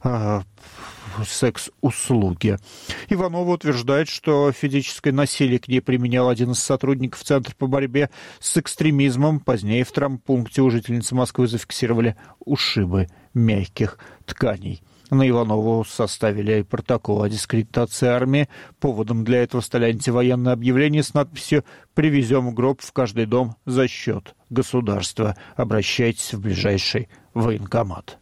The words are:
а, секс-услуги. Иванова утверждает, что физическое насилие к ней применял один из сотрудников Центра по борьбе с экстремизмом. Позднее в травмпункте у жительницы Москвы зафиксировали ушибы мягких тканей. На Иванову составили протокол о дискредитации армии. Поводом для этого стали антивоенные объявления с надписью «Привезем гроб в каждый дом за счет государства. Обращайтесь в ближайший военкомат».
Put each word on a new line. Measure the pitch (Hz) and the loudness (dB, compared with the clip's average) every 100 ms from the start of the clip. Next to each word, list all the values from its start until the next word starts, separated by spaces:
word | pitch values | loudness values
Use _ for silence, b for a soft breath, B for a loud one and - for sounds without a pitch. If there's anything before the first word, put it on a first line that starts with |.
а, | 127 120 107 104 92 _ B B B B 104 98 104 | 0 0 0 -2 -4 _ B B B B -14 -10 -8
секс-услуги. | - 127 - - _ 135 - - 123 95 85 107 101 B B B B B | -2 -2 -2 -14 _ -4 -2 0 2 2 0 -2 -2 B B B B B
Иванова | 190 185 170 175 | -2 -2 -2 -2
утверждает, | 175 151 123 120 139 160 | 0 0 -2 2 0 0
что | - - 147 143 | -4 0 4 2
физическое | 131 143 139 131 - 147 | 2 -2 -2 -4 -2 0
насилие | 135 143 - 135 123 | 2 0 0 2 2
к | - | 2
ней | 127 | 0
применял | - 127 120 123 123 | 2 0 2 2 2
один | 117 123 | 2 0
из | 120 | -2
сотрудников | - 135 131 135 127 - | -2 0 2 0 -2 -8
Центра | - 139 117 - | 0 0 0 -6
по | 131 | -2
борьбе | 139 135 131 143 B B B | 0 0 0 -2 B B B
с | - 170 | -2 -2
экстремизмом. | - - 156 143 139 123 151 151 | -2 0 2 4 2 4 2 2
Позднее | - 117 101 117 | 0 -2 0 0
в | 123 | 0
травмпункте | - 139 131 - 127 113 - | -2 -2 -4 0 0 0 2
у | 131 | 2
жительницы | 117 110 117 110 127 | 2 -2 -4 -2 -2
Москвы | 123 - 123 | -2 0 0
зафиксировали | 113 - - 120 117 117 104 B B | 0 -6 -4 0 2 0 -2 B B
ушибы | - 139 - 113 92 95 90 b b | -4 -2 0 0 0 0 -2 b b
мягких | 120 113 101 95 - 107 - B B | 2 2 2 -2 -2 -4 -4 B B
тканей. | - - 123 98 95 90 b b b | -18 -2 -2 -2 -8 -12 b b b
На | 135 131 | 2 4
Иванову | 120 113 107 110 113 | 2 2 0 2 0
составили | 107 - 107 - 110 104 104 107 | -2 -4 -4 0 -2 0 0 0
протокол | 98 113 - 120 - 104 | 0 -6 -2 -2 0 0
о | 104 | 0
дискредитации | 107 - 113 110 - 117 - 127 | -2 -2 -2 0 -2 -2 0 2
армии. | 120 127 139 143 B B _ | 2 2 2 0 B B _
Поводом | 143 110 107 117 | -2 -2 -2 -2
для | 110 123 | 2 2
этого | 120 127 | 2 -2
стали | - 123 117 | -2 0 0
антивоенные | 113 127 120 127 123 123 | 0 0 2 2 2 2
объявления | 120 120 127 151 151 | 2 2 2 2 2
с | 143 | 0
надписью | 147 156 156 - 151 B B B | -2 -2 -6 0 0 B B B
«Привезем | - 156 143 117 135 123 | 0 2 2 2 2 0
гроб | 113 131 135 | 0 0 0
в | - | -6
каждый | - 120 113 110 | -2 -2 -2 0
дом | 120 123 113 - | 0 -2 -6 -2
за | 127 127 | 0 0
счет | - - 104 - _ _ | -2 -6 -6 -8 _ _
государства. | 120 - 127 113 101 90 - 107 - B - | -4 0 -2 0 -4 -4 -2 -2 -2 B -6
Обращайтесь | 117 107 98 - 117 113 - | 0 0 0 0 0 -2 -6
в | 107 | -6
ближайший | 101 90 101 98 - 117 113 b b | -4 0 0 0 0 -4 -6 b b
военкомат». | 117 117 107 98 117 104 95 - - | -2 -2 -2 -2 -2 -2 -6 -14 -20